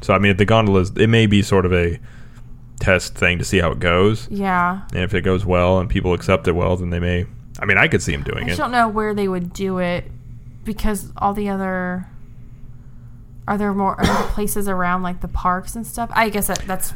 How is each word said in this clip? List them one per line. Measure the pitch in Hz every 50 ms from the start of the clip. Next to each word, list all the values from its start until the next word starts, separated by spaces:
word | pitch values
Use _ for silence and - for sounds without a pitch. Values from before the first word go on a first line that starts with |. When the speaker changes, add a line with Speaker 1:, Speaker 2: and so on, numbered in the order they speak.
| -
Speaker 1:
So, | - 98
I | 95
mean, | 101 101
if | 95
the | 98 104
gondolas, | 98 113 113 110 101 98 92 87 - -
it | - 107
may | 113 113 113 110
be | 104 104 101
sort | 92 - 101 95 90
of | 87 92
a | 87 87 85 80 - - - - - - - - - - - - - - - - -
test | - 101 92 87 - - -
thing | - 95 87 87 85
to | 69
see | - 104 90
how | 87 80
it | - 85
goes. | 90 87 85 90 98 107 110 107 - -
Speaker 2:
Yeah. | 208 202 196 190 180 180 175 175 185 196 - - -
Speaker 1:
And | - 185
if | - 208
it | -
goes | - 95 92 90 95
well | 87 90 87 87 90 92 92
and | 87 -
people | - 98 92 90 87
accept | 85 - - 95 90 -
it | 92 82
well, | 87 90 90 90
then | 92 90 87
they | 87 85
may, | 87 90 87 87 - - - - - - - -
I | -
mean, | 101 95
I | 98 139
could | 165 - 90 -
see | - -
'em | 71 69
doing | - - - -
Speaker 2:
I | -
just | 87 -
Speaker 1:
it. |
Speaker 2:
don't | 302 240
know | 247 240 233
where | 220 202 214 214 214 208
they | 202 202
would | 190 185 180 175 175 -
do | - 196 190 185 180
it | 180 175 175 175 - - - - - - - - - - - - -
because | 220 202 - - 214 208 196 - - -
all | - - 202 202
the | 208 202 202
other, | 196 190 190 190 185 185 180 180 180 185 185 - - - - - - - - - - - - - - - - - - - - - - - - - - - -
are | - 208
there | 196 208 202 196
more, | 202 196 190 - -
are | -
there | - -
<coughs> | - 196 - -
places | 214 208 208 - 214 202
around, | 202 185 180 180 175 180 185 185
like, | 175 180 175
the | 185
parks | 175 - - - 185 180 185 190 - -
and | 226 214
stuff? | - - 240 233 220 -
I | - 226 208
guess | 208 202 190
that, | - 185 - -
that's, | 190 185 185 - - -